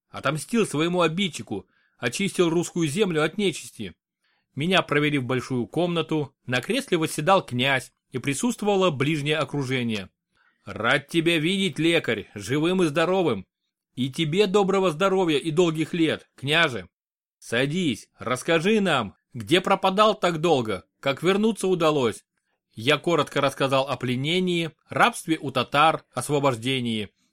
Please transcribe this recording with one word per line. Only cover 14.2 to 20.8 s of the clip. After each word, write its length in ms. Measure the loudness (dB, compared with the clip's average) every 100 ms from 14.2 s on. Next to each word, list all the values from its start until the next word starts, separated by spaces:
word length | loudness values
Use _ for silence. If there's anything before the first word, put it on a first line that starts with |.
| 0 2 2
доброго 440 | 4 4 2 0
здоровья 460 | 0 0 2 2 0
и 140 | 0
долгих 420 | 2 2 0 -2
лет, 360 | 0 0 0 -8 _
княже. 540 | -2 2 2 -2 -10 _ _ _ _ _
Садись, 720 | -4 0 0 0 -2 -2 -8 -10
расскажи 640 | -6 -4 0 2 2 2
нам, 340 | 2 0 -2 -8 _
где 280 | -12 0 2
пропадал 540 | 2 2 2 4 4 4
так 260 | 0 2
долго, 440 | 2 2 0 -6